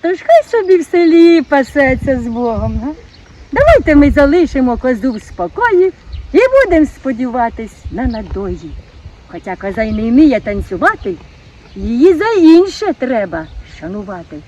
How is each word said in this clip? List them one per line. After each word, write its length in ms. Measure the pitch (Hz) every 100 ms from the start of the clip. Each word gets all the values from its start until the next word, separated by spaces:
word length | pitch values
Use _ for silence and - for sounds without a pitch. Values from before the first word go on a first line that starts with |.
Тож 160 | 330 370 -
хай 180 | 659 -
собі 260 | 466 381 359
в 80 | 302
селі 560 | 349 339 330 339 330
пасеться 760 | 254 285 254 294 269 262 - 262
з 80 | 240
Богом, 540 | 226 240 214 220 220
га? 80 | 254 311 - - - - -
Давайте 440 | 294 605 587 - 285
ми 160 | 285
залишимо 680 | 285 285 349 311 269 254 233
козу 340 | 254 233 262
в 80 | 311
спокої 680 | - - 349 - 466 370 370 - - - -
і 60 | 320 508 539 466
будем 200 | 330 294
сподіватись 920 | - 262 233 254 240 233 - 220 - -
на 140 | 185 254
надої. 680 | 226 190 190 196 170 160 - - - - - -
Хоча 280 | 170 - 180
коза 280 | 196 202
й 80 | 220
не 100 | 214
вміє 380 | 226 247 311 214
танцювати, 760 | - 208 - 359 359 440 - - - - - - - 196
її 380 | 202 240 339
за 180 | 320 427
інше 600 | 427 320 330 381 - 415 -
треба 480 | 247 240 190 165 160 - - -
шанувати 580 | 160 208 190 180 160 151